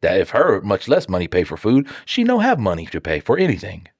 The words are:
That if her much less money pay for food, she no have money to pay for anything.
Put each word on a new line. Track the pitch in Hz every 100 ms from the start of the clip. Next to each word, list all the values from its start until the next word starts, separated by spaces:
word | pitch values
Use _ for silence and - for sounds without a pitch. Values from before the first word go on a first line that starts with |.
That | 82 92
if | 90
her | 113 170 104
much | 95 101 -
less | 156 -
money | 92 87
pay | 90
for | 85 82
food, | 104 127 139 - -
she | -
no | 233 247
have | 226 226
money | 107 85 82
to | 80
pay | 80 78
for | - 160
anything. | 185 101 101 87 85